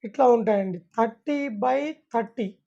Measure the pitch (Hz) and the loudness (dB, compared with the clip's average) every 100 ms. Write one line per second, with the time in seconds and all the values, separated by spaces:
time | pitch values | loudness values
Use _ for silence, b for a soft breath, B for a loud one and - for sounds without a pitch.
0 | 220 247 254 240 220 202 190 175 _ - | -10 2 4 4 4 0 0 -8 _ -2
1 | 226 226 - 294 277 208 254 269 302 311 | -2 -2 -6 -4 -4 -2 0 0 -2 -10
2 | _ 233 226 - 202 - | _ -4 -4 -6 -8 -8